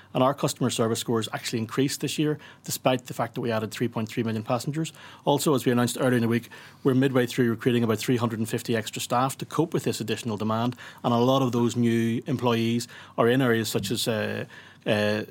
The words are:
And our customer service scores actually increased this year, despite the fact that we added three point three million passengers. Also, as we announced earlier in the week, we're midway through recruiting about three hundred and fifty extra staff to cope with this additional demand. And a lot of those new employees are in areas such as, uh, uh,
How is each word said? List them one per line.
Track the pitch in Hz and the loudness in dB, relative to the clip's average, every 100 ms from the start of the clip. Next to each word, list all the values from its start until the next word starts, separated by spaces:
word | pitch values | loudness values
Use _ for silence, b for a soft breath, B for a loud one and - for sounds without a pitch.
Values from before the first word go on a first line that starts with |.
| B | B
And | - | 0
our | 127 | 2
customer | 135 143 - 127 | 2 -2 0 -2
service | - 113 113 | 2 0 0
scores | - 113 110 | -2 -2 -2
actually | 143 - 120 | -8 -6 -4
increased | 113 - 139 - | -4 0 -2 -2
this | 147 - | -6 -2
year, | 151 151 B B | -2 -2 B B
despite | - - 135 127 - | -10 -2 0 0 -2
the | |
fact | - 117 | -6 -6
that | - | -4
we | 117 | -2
added | 110 107 | -2 -2
three | - 120 | -4 -4
point | 120 110 | -4 -4
three | - | -2
million | 113 110 | -2 -2
passengers. | 110 123 - 147 160 - B B | -2 -4 -2 -4 -6 -8 B B
Also, | - 143 170 | 0 2 4
as | 131 | 2
we | 131 | 4
announced | 120 120 - | 2 2 2
earlier | 131 123 | 2 2
in | |
the | 113 | 2
week, | 117 - B B B | 0 -4 B B B
we're | 143 | 2
midway | 127 135 127 123 | 4 4 2 0
through | - 120 | 2 2
recruiting | 113 131 120 | 2 2 2
about | 117 110 | 2 0
three | - 123 | 0 0
hundred | 117 110 | 0 -2
and | 110 | -4
fifty | 117 - 113 | -4 -2 -2
extra | - - | -2 -6
staff | - 123 131 - | -2 0 0 -4
to | - | -6
cope | - 165 | -2 0
with | 160 | 0
this | 127 107 | -2 -4
additional | 110 110 117 104 | -4 -4 -4 -2
demand. | 110 110 120 123 B B | -2 0 -2 -4 B B
And | 127 | 0
a | 117 | 4
lot | 123 135 | 4 4
of | 127 | 2
those | 120 120 | 2 0
new | 120 117 117 117 117 - | 2 2 2 0 -2 -4
employees | 123 120 117 117 117 - B B - | -2 0 0 0 -2 -4 B B 0
are | 120 | 2
in | 131 | 4
areas | 127 113 107 | 4 2 0
such | 113 98 | -2 -2
as, | 117 - | -4 -2
uh, | 110 104 107 - B B B | -2 -2 -6 -10 B B B
uh, | - 107 104 107 - | -2 2 2 0 -4